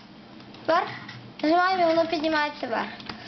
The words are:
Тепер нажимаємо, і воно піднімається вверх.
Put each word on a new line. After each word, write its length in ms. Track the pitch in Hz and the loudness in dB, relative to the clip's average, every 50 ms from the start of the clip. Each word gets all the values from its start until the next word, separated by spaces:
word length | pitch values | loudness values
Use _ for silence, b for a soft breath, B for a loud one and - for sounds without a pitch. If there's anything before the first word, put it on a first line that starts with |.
| - - - - - - - - - - - - - | -18 -20 -20 -20 -20 -20 -20 -20 -18 -18 -18 -12 0
Тепер 160 | - 320 359 403 - - - - - - - - - - - - | 2 2 2 2 0 -6 -12 -14 -14 -16 -16 -16 -18 -10 -2 2
нажимаємо, 400 | 302 330 349 359 370 381 370 349 | 4 4 4 4 4 4 4 4
і 40 | |
воно 200 | 330 330 330 330 | 4 4 4 2
піднімається 600 | 320 349 311 302 320 311 302 294 294 294 - 277 | 2 0 0 0 2 2 2 0 0 -2 -6 -6
вверх. 220 | 247 220 202 208 208 - - - - B B B | -4 -2 -2 -4 -4 -8 -12 -12 -14 B B B